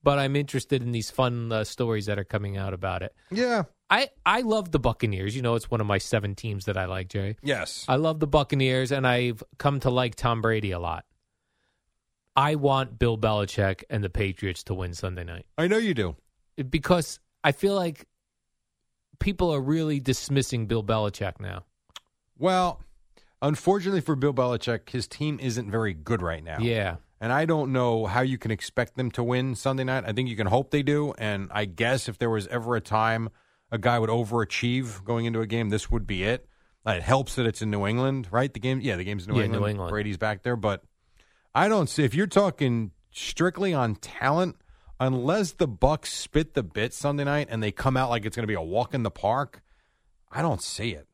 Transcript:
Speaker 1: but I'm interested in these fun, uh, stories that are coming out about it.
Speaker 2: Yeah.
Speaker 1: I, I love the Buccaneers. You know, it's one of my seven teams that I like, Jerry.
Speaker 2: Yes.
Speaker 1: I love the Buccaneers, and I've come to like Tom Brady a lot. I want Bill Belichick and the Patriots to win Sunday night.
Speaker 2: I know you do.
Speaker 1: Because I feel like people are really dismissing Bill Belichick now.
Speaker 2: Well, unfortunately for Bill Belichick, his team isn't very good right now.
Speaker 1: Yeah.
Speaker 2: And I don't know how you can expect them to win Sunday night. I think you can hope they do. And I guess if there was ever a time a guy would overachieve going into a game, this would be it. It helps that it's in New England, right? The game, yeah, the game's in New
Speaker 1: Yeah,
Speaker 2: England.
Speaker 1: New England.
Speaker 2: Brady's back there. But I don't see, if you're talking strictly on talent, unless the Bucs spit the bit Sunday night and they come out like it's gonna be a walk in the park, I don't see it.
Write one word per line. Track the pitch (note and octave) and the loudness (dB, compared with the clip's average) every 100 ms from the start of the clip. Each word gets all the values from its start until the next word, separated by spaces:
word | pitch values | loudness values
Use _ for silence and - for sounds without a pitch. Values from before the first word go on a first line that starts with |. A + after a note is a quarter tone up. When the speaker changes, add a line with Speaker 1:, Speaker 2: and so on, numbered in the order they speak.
Speaker 1:
but | - C#3+ | 4 4
I'm | C3+ | 2
interested | C#3 C#3+ C3 - C3+ | 0 0 -4 0 0
in | A#2+ | 0
these | A#2+ A2 | -2 -4
fun, | - B2+ A#2+ A#2 | 0 0 0 -2
uh, | A2 | -2
stories | G#2+ - A#2+ A2 G2+ | -2 -2 0 0 -2
that | G2+ | -4
are | |
coming | G2 G#2+ G2+ G2 | -2 -4 -4 -4
out | F#2+ | -4
about | F#2 F#2+ F2+ | -4 -4 -4
it. | F#2 _ _ | -6 _ _
Speaker 2:
Yeah. | G3 B3 A#3 E3 _ _ | -2 0 0 -2 _ _
Speaker 1:
I, | G#3 C4+ _ | 2 2 _
I | - G#3+ | 2 2
love | A#3+ G#3+ F3+ | 2 0 2
the | D#3 | 0
Buccaneers. | A#2+ A2+ A2+ F#2+ G2 B2 | 0 0 -2 -2 -4 -2
You | |
know, | A#2+ | 0
it's | A#2 - | 0 0
one | A#2 | -2
of | G#2 | 2
my | G2 | 0
seven | - A2 G2+ | 2 -2 -2
teams | G2 A2+ G2+ | -6 -8 -6
that | F#2+ F#2+ | -4 -4
I | F#2 | -2
like, | F#2+ F#2 | -4 -4
Jerry. | G2+ G2 G#2+ | -4 -4 -4
Speaker 2:
Yes. | C#3 B2+ D#2+ - - | -4 -2 -4 -8 0
Speaker 1:
I | |
love | C3+ D#3+ D#3 | 2 2 0
the | D3+ | 2
Buccaneers, | D3+ C#3+ C#3 C3 B2+ B2+ | 4 4 2 2 2 0
and | C#3 C3 | 2 4
I've | B2 B2 A2 - - | 4 2 -4 -12 0
come | C#3+ C#3 | 0 2
to | C3+ | 2
like | B2 B2 - | 2 0 0
Tom | A#2+ A#2 | 0 2
Brady | A2 A2 G#2 | 2 2 0
a | F2+ | -2
lot. | F2 E2 - _ _ _ _ _ _ _ _ _ _ _ _ | -4 -6 -10 _ _ _ _ _ _ _ _ _ _ _ _
I | - C#3+ D3+ | 2 2 2
want | C#3 C3+ C3 A#2 | 4 2 0 0
Bill | A#2+ A2+ | 0 2
Belichick | A2 G#2+ G2+ - G2 F#2+ - | 2 2 0 0 0 0 -4
and | A2+ | -4
the | G2 | -2
Patriots | - G2 F2+ G2 F2 | -2 -2 -2 -6 -6
to | - | -6
win | F#2 F2+ | -6 -6
Sunday | F2 F#2 F2+ | -6 -8 -8
night. | F2 F2 - - | -10 -14 -12 -2
Speaker 2:
I | E3+ | 2
know | G#3+ | 2
you | A3+ | 2
do. | C3+ F#2 D#2 _ _ _ - C3 | 0 -2 -4 _ _ _ -10 -4
Speaker 1:
Because | D#3 - F3+ D#3 - _ _ | -2 4 4 2 -8 _ _
I | - | 0
feel | C#3 G3 | 2 0
like | G3+ F3 D3+ - _ _ _ _ _ _ _ _ _ _ - | 2 -2 -6 -18 _ _ _ _ _ _ _ _ _ _ -2
people | - F#3 F3+ | -2 2 2
are | D3 | 2
really | C3 D#3+ D#3 C#3+ | 2 2 2 0
dismissing | B2+ B2+ - C#3 C3 B2 G#2+ | 0 0 2 0 2 -2 0
Bill | A2+ | -2
Belichick | G#2 A2+ G#2 - G2 - | 0 0 0 -2 -6 -6
now. | G2 F#2 - _ _ - _ _ _ _ | -10 -10 -14 _ _ -20 _ _ _ _
Speaker 2:
Well, | E3 F#3 F3+ - - - _ _ _ _ | 2 4 2 -2 -14 -20 _ _ _ _
unfortunately | C#3 D3+ - G3+ F3+ G3 | 0 2 4 2 2 0
for | - C#3+ | 0 2
Bill | C#3+ | 2
Belichick, | C3 B2 A#2 - A2 - | 4 2 0 -2 -4 -4
his | B2+ - | -6 -6
team | - D3+ C#3+ | -4 -4 -2
isn't | C3 A2+ G#2 | -4 -4 -2
very | A2 A2 | -2 -2
good | E2 D2+ A2+ | -4 -2 -2
right | F2 E2 | -2 -4
now. | D#2+ D#2+ | -6 -2
Speaker 1:
Yeah. | A#2 A2+ G2 E2+ _ _ | 0 0 -2 -4 _ _
Speaker 2:
And | A2 | 0
I | C3 D#3+ | 0 2
don't | D#3+ C#3 | 0 2
know | C3 B2 A2+ | 2 2 2
how | G#2+ A2 | 0 0
you | C3 B2+ | 0 -2
can | A2 | -2
expect | G#2+ - - A#2+ - | -4 -2 -2 -2 -2
them | B2 | -4
to | A#2 | -2
win | A#2+ B2 C3 | 0 0 -2
Sunday | A#2 C3+ C3 | -2 -2 -2
night. | B2+ C3 A2+ | -2 -2 -2
I | |
think | G#2+ C3 | -4 -2
you | A2 | -2
can | G2+ | 2
hope | G3+ - | 2 2
they | D3 | 0
do. | C#3 D3 D3 - | 2 0 -2 -4
And | A2 G2+ G2 | -2 -2 -4
I | G#2 | -4
guess | G#2+ E2+ A#2 C3 - | -4 -2 0 0 -2
if | G#2+ | -2
there | A#2+ | 0
was | A2 F#2+ | 0 -2
ever | A#2+ A#2 A#2+ | -6 -2 -4
a | |
time | - A2 A2 A2+ A2+ _ _ _ _ | 0 2 2 2 -2 _ _ _ _
a | A#2 | 0
guy | B2 A#2+ | 2 4
would | A2 | 2
overachieve | A#2 A2 A#2 G#2+ - A#2+ B2 B2 G2 | 2 2 0 0 0 0 0 -4 -8
going | F#2+ A#2 | -4 -2
into | A#2 A2+ | 0 -2
a | A2 | -2
game, | A#2 A2 | -2 0
this | G#2+ - | -2 0
would | A#2 G#2 | -2 0
be | F#2+ | -2
it. | G2 B2+ - _ _ _ | 0 -2 -6 _ _ _
It | A2 F#2 | -2 -2
helps | D#2+ C3+ B2+ | 2 2 2
that | - A#2 | 0 -2
it's | G#2 | 0
in | A2 | -2
New | G#2 G2+ | 0 0
England, | A#2 C3 C3+ G2 | 0 0 -2 -2
right? | A2+ C3+ | 0 0
The | A#2 | -2
game, | B2+ C3 | -2 -2
yeah, | A2 F2+ | -2 -4
the | |
game's | F#2 G#2 F2 | -4 -6 0
in | |
New | A#2+ | 0
Speaker 1:
Yeah, | G#2 | 2
Speaker 2:
England. | G#2 | 0
Speaker 1:
New | G2+ | -2
England. | G#2 E2+ | -2 -4
Speaker 2:
Brady's | G#2+ G#2 G2 | -4 -4 -2
back | A2 G#2 | -4 -2
there. | B2+ | -4
But | A#2+ G#2 G2 _ _ _ _ _ _ _ | 0 0 -2 _ _ _ _ _ _ _
I | - F#3+ | 2 4
don't | G#3+ D3 | 4 2
see, | - | 2
if | C#3 | 2
you're | B2+ G3 | 2 4
talking | - G3+ - C3+ A#2 G#2+ _ _ | 4 4 2 0 0 -2 _ _
strictly | - - - F3 F3+ G3 | -12 -10 0 0 2 0
on | D#3 A#2 G#2 | 2 0 -2
talent, | - - C3 D#3 F3+ - _ - - - | -8 -2 2 2 0 -4 _ -20 -20 -2
unless | C3 C3 B2+ G3 F#3+ | 0 2 2 0 0
the | - D#3 | 0 -2
Bucs | G2+ C3 D3+ - | 4 2 2 -2
spit | - - D3+ D#3 | -10 -2 0 0
the | - | -2
bit | G2 - A2+ | -4 -2 -2
Sunday | - C#3+ C#3+ | 0 -2 0
night | C#3+ D3 C#3+ | 0 0 0
and | A2+ | -2
they | G#2+ | -2
come | - C3+ C3 | 0 2 2
out | C3 | 2
like | A#2+ | 0
it's | G#2+ A#2+ | -2 -4
gonna | A2 | -2
be | |
a | G2+ | -2
walk | D#2+ G2 A#2+ | 0 -2 0
in | C#3 | -2
the | A2 | -4
park, | - G2+ B2 C#3+ - _ _ _ _ _ _ _ | -2 0 0 -2 -8 _ _ _ _ _ _ _
I | B2+ | -2
don't | E3 G2+ | 0 0
see | - - A2 | -4 -6 -6
it. | D#2 D2 | -8 -14